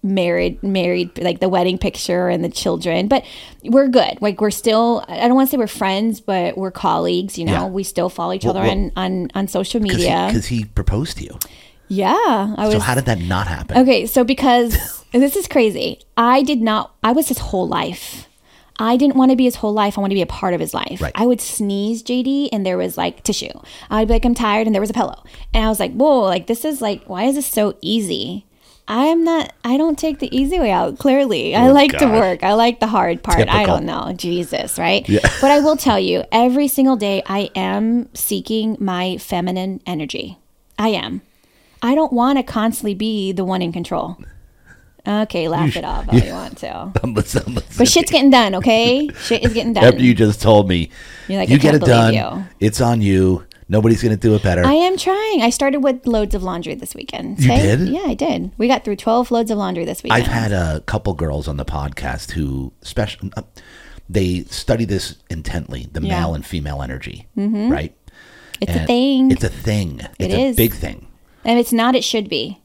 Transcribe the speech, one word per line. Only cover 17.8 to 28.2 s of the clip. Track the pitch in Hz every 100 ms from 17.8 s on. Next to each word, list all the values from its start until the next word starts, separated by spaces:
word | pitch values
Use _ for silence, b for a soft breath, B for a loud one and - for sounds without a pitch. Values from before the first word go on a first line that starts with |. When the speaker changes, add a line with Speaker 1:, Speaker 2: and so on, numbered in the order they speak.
| 165 180 - - - b b b b -
Speaker 1:
I | 226 247
didn't | 285 262
wanna | 262 262
be |
his | 254 240
whole | 214
life. | 208 208 202
I |
wanna | 202
be | 196
a | 170
part | - 190
of | 175
his | 160
life. | - - -
Speaker 2:
Right. | 147
Speaker 1:
I | - 233
would | 247
sneeze, | - - 202 196 202 226
J | 226 247
D, | 254 277 285
and | 214
there | 190 180
was, | 180 165
like, | 175 -
tissue. | - 208 - - - B B
I'd | 214 220
be |
like, | 262
"I'm | 254
tired," | 240 233 208 220
and |
there | 208
was | 208
a |
pillow. | 233 208 - - B B
And | -
I | 220
was | 214
like, | 190
"Whoa, | - 285 269
like, | 196 180 165
this | 233
is, | 311 277
like, | 220 202 -
why | 185
is | 233
this | 277 269
so | - 208 -
easy?" | - 220 196 143